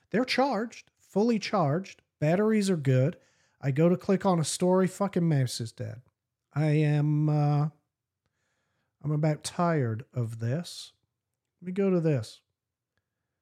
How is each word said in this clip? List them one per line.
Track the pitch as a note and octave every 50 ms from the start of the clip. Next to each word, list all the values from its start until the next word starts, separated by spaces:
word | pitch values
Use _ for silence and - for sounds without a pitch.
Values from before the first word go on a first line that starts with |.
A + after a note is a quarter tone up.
| _ _
They're | - G#3+ B3+
charged, | - - - C4+ C#4+ A#3 G3 A#3+ A#3 - - - _ _
fully | _ _ _ - F#3+ A3 A#3+ A#3 G3+
charged. | - - - F#3+ D#3+ C3+ C#3+ F#3 F#3+ - - _ _ _ _ -
Batteries | D3+ D3+ E3+ F#3+ G#3+ A3 A3 G#3+ G3 G3
are | F#3
good. | D#3+ C3 C3+ C3 B2+ C3 D#3+ - - _ _ _ _ _ _ _ -
I | - C#3
go | C3 D3 E3 F3
to | F3+
click | F3+ - - F#3+ F3+ -
on | G3 F3+ E3+
a | D3
story, | - - - F3+ F3+ F#3 F#3 F#3+
fucking | F3+ - - G3+ G3 - F3+ E3+ E3
mouse | D3+ C#3 B2+ A#2+ - -
is | A#2 A2
dead. | - - A2 G#2+ G#2+ A#2+ - _ _ _ _ _ _ _ _ _ -
I | C#3+ D#3 D3+
am, | D3 D#3 D3+ D3 D3+ D3 D3 D3+ D3+ D3+ D3+ D3+
uh, | D3+ D3 D3 D3 D3 C#3+ D3 D#3 - _ _ _ _ _ _ _ _ _ _ _ _ _ _ _ _ _ _ _ _ _ _ _ _ _
I'm | D3+ D3
about | D3+ D3 D#3 D#3 D3+ D3+
tired | - - - - F3 E3+ E3 D3+ B2+ A2+ A2 G#2+ - _ -
of | B2 A#2 A2 A#2 A2
this. | A#2 A#2 C3 E3+ F3 - - - - - _ _ _ _ _ _ _ _ _ _ _ _ _ -
Let | F3
me | F#3
go | F3+ G3+ G3 G3
to | F#3 F3
this. | D#3+ D#3+ D3 A#2+ G#2+ - - - _ _ _ _ _ _ _ _ _ _ _ _ _ _ _ _ _ _ _ _